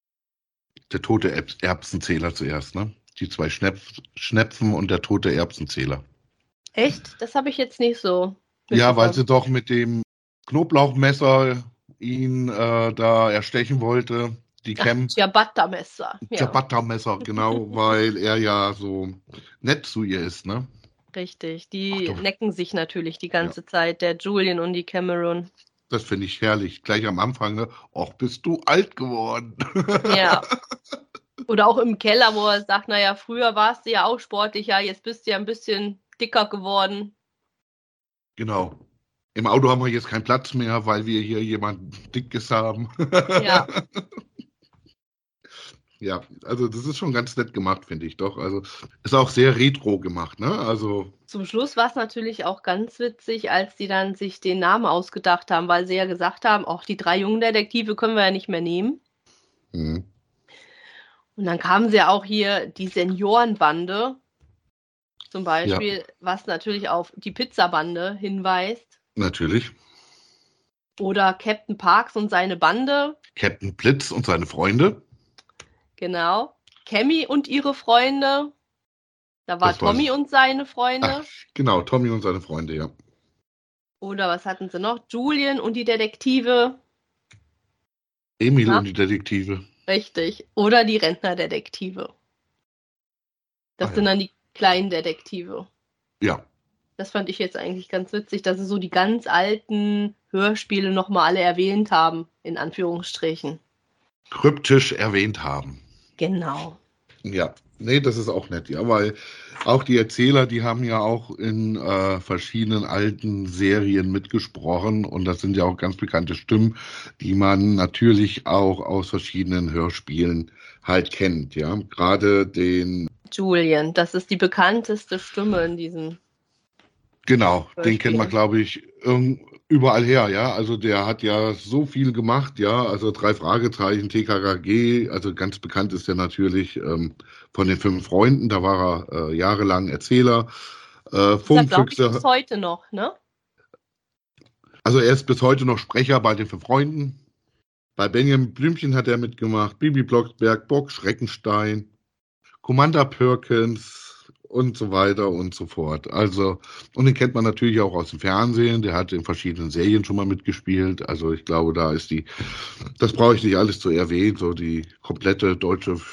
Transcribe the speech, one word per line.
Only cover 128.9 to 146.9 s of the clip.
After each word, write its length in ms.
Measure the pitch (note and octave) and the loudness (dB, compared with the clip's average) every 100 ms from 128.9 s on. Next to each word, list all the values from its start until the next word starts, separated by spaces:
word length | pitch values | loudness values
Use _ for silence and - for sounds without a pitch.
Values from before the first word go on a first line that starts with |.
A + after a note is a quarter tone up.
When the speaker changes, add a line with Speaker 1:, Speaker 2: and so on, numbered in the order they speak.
| _ | _
Speaker 1:
irgend-, 420 | - B2 B2+ C3+ - - - | 0 2 2 -2 -8 -20 0
überall 360 | D3+ C3 A2+ | 4 6 4
her, 260 | A#2+ C3 G#2 | 4 4 4
ja. 220 | G2 B2 | 2 -2
Also 240 | G2+ A2 A2+ | -2 -4 -2
der 280 | A2 G2+ G2+ | 0 0 0
hat 160 | A2 | -2
ja 320 | A2 G#2+ A2 | 0 0 0
so 320 | G2 G2+ C3 C#3+ | -4 -4 -2 -2
viel 260 | C3+ C3+ | 0 0
gemacht, 460 | A#2 A2+ B2+ C3+ - | 0 0 0 0 -2
ja. 280 | G2+ A#2 A#2 | 0 0 0
Also 240 | G2 G#2+ | -2 -2
drei 240 | G2+ G#2 G#2+ | 0 0 0
Fragezeichen, 720 | E2 A2+ A#2 - G2 G#2 G2+ | 0 0 0 -2 -2 0 -2
T 140 | A2 | -2
K 160 | G#2+ G2+ | 0 0
K 160 | G2 F#2+ | 0 -2
G, 540 | F2 A2 A#2 A#2+ A#2 | 2 2 4 2 0
also 260 | F#2+ G2 F2 | -4 -6 -4
ganz 240 | F#2+ - | -6 -6
bekannt 340 | - G2 G2+ | -6 -4 -2
ist 140 | F2+ - | -2 -2
der 80 | F2+ | -2
natürlich, 640 | F2+ - F#2+ F#2 F#2 - | -2 0 0 0 -2 -6
ähm, 360 | D2 E2 E2 - - - - | -4 -2 -4 -8 -20 -20 -8
von 140 | - F#2+ | -2 0
den 100 | F#2 | 2
fünf 300 | G#2 F#2 D#2+ | 0 -2 0
Freunden, 420 | F2+ A#2 C#3 A2+ | 4 6 6 2
da 140 | G2 | 0
war 440 | F#2 F#2+ F#2 E2+ E2 | 2 2 2 -2 -4
er, 180 | E2 D#2 | -4 -2
äh, 60 | D#2+ | 0
jahrelang 540 | F#2 G#2 G2+ F#2 F#2 | 2 2 2 2 0
Erzähler. 580 | C#2+ - B2 B2 A#2 A#2 - - - - _ - | -6 2 6 6 4 0 -8 -18 -20 -20 _ -6
Äh, 60 | F#2 | 2
Speaker 2:
Ist 0 | |
er, 180 | G2+ G#2 | 4 4
glaub 0 | |
ich, 80 | - | 6
Speaker 1:
Funkfüchse 640 | D3+ C#3+ F3+ B2 - B2 | 6 8 4 4 2 2
Speaker 2:
bis 140 | A#2+ | 2
heute 340 | C4+ B3+ C4 G#3 | 2 2 2 -4
noch, 340 | F#3 E3+ _ | -4 -6 _
ne? 220 | G3+ A#3+ - _ _ _ _ _ _ _ _ _ _ _ _ _ _ _ _ | -8 -6 -8 _ _ _ _ _ _ _ _ _ _ _ _ _ _ _ _
Speaker 1:
Also 160 | - B2+ | 2 6
er 120 | A#2 | 6
ist 140 | C3+ - | 4 4
bis 160 | B2 | 4
heute 240 | B2+ C3+ B2+ | 4 4 2
noch 120 | A2+ | -2
Sprecher 420 | - A2+ C3+ C3 | -2 0 4 4
bei 160 | A2 G#2+ | 4 2
den 120 | G#2+ | -2
fünf 160 | F2+ | -8
Freunden. 560 | - C3 C#3+ | 0 0 0